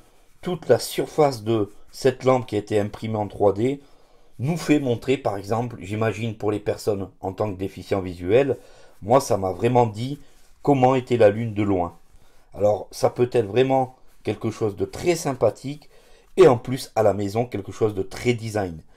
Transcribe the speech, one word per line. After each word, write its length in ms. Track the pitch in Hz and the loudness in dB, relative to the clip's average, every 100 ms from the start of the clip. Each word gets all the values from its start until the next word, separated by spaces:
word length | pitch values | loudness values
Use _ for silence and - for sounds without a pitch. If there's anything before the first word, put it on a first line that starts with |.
| - _ _ - | -20 _ _ -14
toute 280 | - 180 - | -10 -6 2
la 100 | - | 0
surface 640 | - - 139 - 147 123 | 0 -6 -4 2 2 0
de 300 | 104 113 101 - - | -2 0 -2 -6 -20
cette 320 | - 135 - | -2 -2 0
lampe 220 | 127 131 117 | 2 2 0
qui 100 | 104 | -6
a 40 | |
été 200 | 104 107 | -2 -2
imprimée 380 | 104 - 110 110 | -2 -6 -6 -6
en 100 | 101 | -6
trois 240 | - 101 | 0 0
D 300 | 95 123 139 - - _ _ - - | 2 -2 -4 -10 -20 _ _ -20 -8
nous 180 | 123 170 | -4 -4
fait 240 | - 147 | 0 0
montrer, 380 | 135 117 - 131 | 2 -4 -2 -2
par 180 | 117 101 | -2 -6
exemple, 400 | 95 110 123 113 | -4 -4 -4 -10
j'imagine 560 | 90 107 110 101 117 104 | -8 -4 -2 -2 -6 -4
pour 140 | 104 | -4
les 100 | 101 | -4
personnes 480 | 107 104 - 101 95 - | -4 -4 -2 -4 -6 -10
en 140 | 95 | -10
tant 180 | 92 107 | -4 -6
que 60 | 92 | -4
déficients 420 | 95 - 90 101 | -8 -8 -4 -4
visuels, 580 | 92 87 90 113 143 117 - - - - | -4 -6 2 2 2 -2 -8 -20 -20 -10
moi 180 | 98 131 | 2 2
ça 180 | - 104 | 2 -2
m'a 140 | 95 | -2
vraiment 360 | 87 117 123 117 | -2 2 2 2
dit 320 | 104 127 143 - - - - | -2 -10 -10 -16 -20 -20 -6
comment 340 | - 139 127 131 | 0 4 4 2
était 220 | 120 120 | 0 4
la 120 | 131 | 6
Lune 240 | 107 117 | 4 -4
de 100 | 101 | -2
loin. 340 | 104 95 85 - - - - - _ | 0 0 -2 -8 -20 -20 -20 -20 _
Alors 340 | - 104 - - | 0 2 2 -4
ça 180 | - 127 | -2 -2
peut 200 | - 120 | 2 0
être 140 | 123 104 | 0 0
vraiment 500 | 107 131 135 127 - - - | 2 2 2 0 -6 -20 -12
quelque 280 | - 107 117 | -6 -4 -4
chose 260 | - 110 95 | -2 -4 -2
de 80 | 95 | -6
très 300 | - 180 165 | -4 -2 -2
sympathique, 760 | 160 127 123 - 131 147 - - _ - _ - | -2 0 0 0 -12 -14 -18 -20 _ -20 _ 6
et 100 | 170 | 8
en 100 | 120 | 6
plus 360 | - 131 - - | 0 -8 -4 2
à 80 | |
la 100 | 107 | 2
maison 320 | 98 101 107 123 | 2 -2 -2 -4
quelque 280 | 101 98 | -6 -10
chose 220 | 95 110 98 | -2 -2 -2
de 80 | |
très 300 | 92 - 120 | -8 -4 -2
design, 480 | 117 113 104 92 80 - | -2 -2 -4 -4 -8 -18